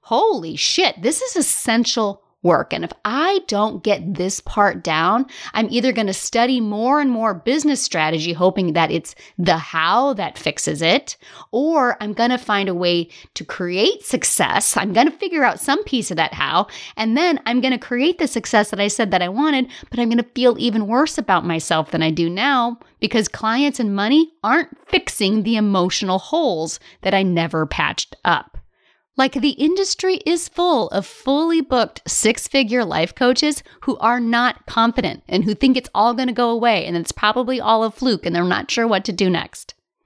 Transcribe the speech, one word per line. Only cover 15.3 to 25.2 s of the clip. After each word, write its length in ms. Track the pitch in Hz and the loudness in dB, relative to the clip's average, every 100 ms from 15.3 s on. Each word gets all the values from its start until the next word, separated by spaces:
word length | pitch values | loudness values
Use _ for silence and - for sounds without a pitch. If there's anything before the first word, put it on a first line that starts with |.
| 311 | 0
out 160 | 247 - | 0 0
some 240 | - 302 | -2 -2
piece 280 | 427 254 190 | -2 -4 -2
of 60 | 165 | -2
that 160 | 160 | -2
how, 340 | - 143 165 202 - - - | -2 0 0 -2 -6 -14 -6
and 220 | 226 233 | 0 2
then 240 | 349 285 - | 2 0 -2
I'm 140 | 247 | 0
gonna 180 | 254 254 | 0 -2
create 420 | - 240 294 349 | -4 0 0 0
the 80 | 320 | -2
success 420 | - - 220 208 | -2 0 2 2
that 100 | 196 | 0
I 80 | 202 | -2
said 240 | - 214 | 0 0
that 100 | 185 | 0
I 60 | 175 | 0
wanted, 400 | 208 311 277 254 - - | 0 0 0 -2 -8 -10
but 100 | 247 | -2
I'm 100 | 233 | 0
gonna 140 | 233 240 | 0 0
feel 220 | - 247 233 | 2 2 4
even 300 | 233 220 208 | 0 -2 0
worse 300 | 240 311 - | 0 0 -2
about 280 | 214 180 175 | 0 0 0
myself 460 | 160 - 160 160 | -4 0 -2 0
than 100 | 165 | -2
I 100 | 160 | 0
do 180 | - 170 | 0 -2
now 500 | 180 262 269 240 233 - _ | 0 0 0 0 -4 -14 _
because 260 | 202 233 214 | -2 0 -2
clients 540 | - 220 233 285 277 | -4 -2 0 0 0
and 120 | 220 | -2
money 380 | 196 214 294 320 _ | -2 2 4 2 _
aren't 340 | 208 285 320 - - | 0 0 0 -10 -4
fixing 560 | 370 370 - | -2 -2 -2